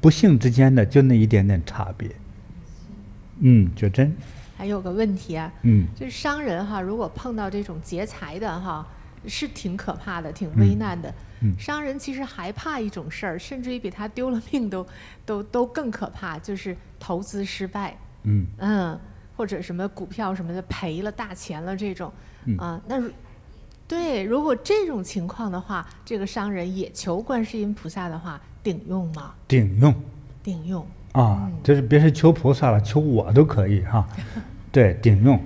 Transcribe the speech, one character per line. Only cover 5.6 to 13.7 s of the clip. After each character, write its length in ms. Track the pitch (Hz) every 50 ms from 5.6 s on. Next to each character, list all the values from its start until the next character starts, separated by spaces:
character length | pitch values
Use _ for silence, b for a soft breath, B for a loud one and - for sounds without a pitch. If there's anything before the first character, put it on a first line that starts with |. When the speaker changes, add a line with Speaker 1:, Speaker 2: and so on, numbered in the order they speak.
| -
Speaker 1:
嗯。 240 | - 113 104 90 82 -
Speaker 2:
就 120 | - -
是 40 | 262
商 300 | 247 - - 302 285 294
人 240 | 302 262 180 170 196
哈， 160 | 202 214 202
如 160 | 185 180 208
果 120 | 226 220 - -
碰 220 | - - 254 240
到 140 | 220 208 196
这 120 | 196 202 202
种 140 | - 170 156 160
劫 240 | - 180 170 202
财 320 | 214 - - - 147 151 180
的 220 | 220 214 165 170
哈， 260 | 185 190 165 151 156 b b b b b b - -
是 200 | 220 - - -
挺 300 | 285 - - - 202 175
可 160 | 196 - - 170
怕 280 | - - - 185 170
的， 120 | 165 156 156
挺 160 | - 202 160 151
危 180 | - 104 202 202
难 240 | 208 220 208 180 175 165
的。 80 | 143 - b b b b b
Speaker 1:
嗯。 100 | - 107
嗯。 40 | 92 -
Speaker 2:
商 240 | - - 294 302 302
人 160 | 285 269 277
其 160 | - - 269
实 100 | 254 277
还 260 | 247 - - 175 180 214
怕 280 | - - 320 302 269
一 80 | 226 208
种 220 | - 190 151 156
事 160 | 156 - -
儿， 120 | 196 165 175
甚 240 | - - 285 262 247
至 120 | 247